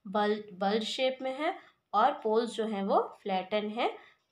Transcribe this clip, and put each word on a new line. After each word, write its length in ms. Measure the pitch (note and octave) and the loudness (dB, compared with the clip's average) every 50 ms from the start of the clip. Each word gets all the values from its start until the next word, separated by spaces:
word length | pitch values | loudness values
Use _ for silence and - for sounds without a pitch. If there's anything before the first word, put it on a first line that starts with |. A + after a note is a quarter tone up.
| - | -10
बल-, 460 | G3+ F#3+ G#3 G#3 G#3 G#3+ G#3+ G#3 - F3+ | -4 0 0 2 2 0 0 -4 -10 -6
बल्ज 320 | F3+ G3+ G3 G#3+ A3+ A3 | -2 0 0 0 0 -2
शेप 340 | - - - C4 C4 C4 - C4 | -2 -2 0 0 0 0 0 -4
में 160 | C4 C4 C4+ | -6 -4 -2
है 360 | D4+ F4 F#4+ - - - _ _ _ _ - | -2 -2 -4 -4 -8 -20 _ _ _ _ 2
और 180 | G#3 A#3 C#4+ D4 | 4 4 4 2
पोल्स 380 | - - A3 G#3+ A3+ B3 A3+ | 2 0 2 2 2 2 0
जो 140 | - A3+ A3 | -2 -4 -2
हैं 200 | A3 G#3+ G3 G3 | -2 -2 -2 0
वो 340 | G3+ C#4 G4 A#4 - - - - | 2 2 2 2 0 -6 -10 -4
फ्लैटन 460 | G3+ F#3+ F#3 F3+ - G#3+ G#3+ G#3 G#3 | -2 -2 -2 -2 0 -2 -2 -2 -2
है। 260 | G#3+ A#3+ C#4+ G#4+ - - - - _ _ _ _ | -2 -2 -2 -2 -2 -4 -16 -20 _ _ _ _